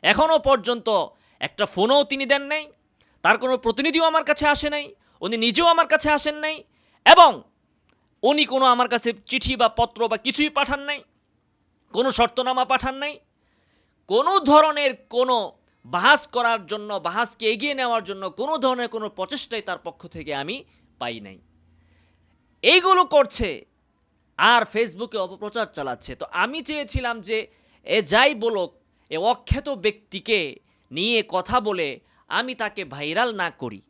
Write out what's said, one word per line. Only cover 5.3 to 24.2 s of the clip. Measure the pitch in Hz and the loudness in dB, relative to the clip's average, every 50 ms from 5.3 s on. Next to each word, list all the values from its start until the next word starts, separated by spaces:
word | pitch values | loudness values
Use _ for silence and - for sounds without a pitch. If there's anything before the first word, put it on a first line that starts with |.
| 226 | -2
নিজেও | 226 226 240 208 294 339 | 0 0 0 2 4 4
আমার | 339 330 330 330 | 4 4 4 2
কাছে | - 311 302 311 302 | 2 2 0 2 0
আসেন | 302 294 - 302 302 | 0 0 0 -4 -6
নাই, | 302 302 311 311 302 - _ _ _ _ _ _ _ _ | -4 -6 -8 -8 -8 -14 _ _ _ _ _ _ _ _
এবং | 233 330 349 339 294 208 135 - _ _ _ _ _ _ _ _ _ _ _ _ _ _ _ - | 8 10 10 10 8 8 0 -12 _ _ _ _ _ _ _ _ _ _ _ _ _ _ _ 2
উনি | 247 294 294 294 | 2 4 4 2
কোনো | - 254 262 262 | 0 2 2 4
আমার | 254 247 240 247 247 | 4 4 4 2 0
কাছে | 240 233 - 233 233 233 _ | 0 -2 -2 -4 -6 -6 _
চিঠি | - 247 262 - - 262 | -6 -6 -4 -2 -4 -2
বা | 220 240 220 | 0 -2 -2
পত্র | - - 233 233 _ 208 233 | 0 -2 -2 -2 _ -6 -4
বা | 220 220 | -4 -4
কিছুই | 214 _ 262 - - 294 302 | -4 _ -6 -2 -2 -2 -2
পাঠান | 302 285 277 254 269 277 | 0 -2 -2 -2 -4 -8
নাই, | 277 285 285 277 - _ _ _ _ _ _ _ _ _ _ _ _ _ _ _ _ _ - | -6 -10 -10 -10 -12 _ _ _ _ _ _ _ _ _ _ _ _ _ _ _ _ _ -4
কোনো | 196 254 262 | -2 0 0
শর্তনামা | - - 240 226 - - 254 254 254 254 254 | 2 2 0 0 0 -4 -4 -2 0 -2 0
পাঠান | 262 262 254 - 262 262 | 0 0 -2 -2 -4 -6
নাই, | 269 285 294 294 - _ _ _ _ _ _ _ _ _ _ _ _ _ _ _ _ _ | -6 -8 -10 -10 -12 _ _ _ _ _ _ _ _ _ _ _ _ _ _ _ _ _
কোনো | - 190 233 285 330 381 392 | 0 0 2 2 4 2 2
ধরনের | 320 262 285 302 302 311 294 294 285 269 247 - _ _ | 4 6 6 8 6 6 2 0 0 0 -2 -4 _ _
কোনো | - 240 254 254 254 233 202 165 - _ _ _ _ _ _ | -2 -2 0 2 0 0 -2 -6 -10 _ _ _ _ _ _
বাহাস | 120 131 175 190 262 294 285 - | -8 -6 0 4 4 4 4 2
করার | - - 247 240 233 233 226 185 | -4 -4 -2 0 0 0 -2 -4
জন্য, | 147 208 208 208 208 208 | -8 -10 -10 -8 -8 -8
বাহাসকে | 190 160 175 175 214 240 220 - _ 226 220 | -6 -6 -4 -2 -2 -4 -4 -6 _ -2 0
এগিয়ে | 226 214 240 294 285 | 0 0 -2 -4 -2
নেওয়ার | 269 254 240 233 226 190 | -2 -2 -2 -2 -2 -4
জন্য | 175 196 190 190 190 | -6 -12 -8 -10 -10
কোনো | - - 233 285 320 | -6 -6 -4 -2 -2
ধরনের | 302 233 262 254 247 240 | 0 0 0 0 0 -4
কোনো | 233 233 226 214 208 | -6 -6 -8 -8 -8
প্রচেষ্টাই | 208 - 185 185 285 285 - - 233 220 | _ -8 -8 -8 -6 -8 -8 -8 -8 -10
তার | - - 180 | -8 -8 -10
পক্ষ | - _ 175 160 _ - | -8 _ -14 -16 _ -20
থেকে | 170 - 165 151 147 147 | -18 -16 -14 -10 -8 -6
আমি | 135 139 156 220 - - _ _ _ _ _ _ _ | -6 -6 -8 -8 -12 -12 _ _ _ _ _ _ _
পাই | 127 120 117 113 | -10 -10 -8 -10
নাই। | 104 98 95 90 _ _ _ _ _ _ _ _ _ _ _ _ _ _ _ _ _ _ _ _ _ _ _ _ | -14 -18 -20 -20 _ _ _ _ _ _ _ _ _ _ _ _ _ _ _ _ _ _ _ _ _ _ _ _
এইগুলো | - 226 320 370 349 370 381 370 359 | 2 4 4 6 6 4 4 4 2
করছে | 262 294 294 269 - - - 233 190 147 98 - _ _ _ _ _ _ _ _ _ _ _ | 4 4 2 2 2 0 -6 -4 -4 -6 -8 -12 _ _ _ _ _ _ _ _ _ _ _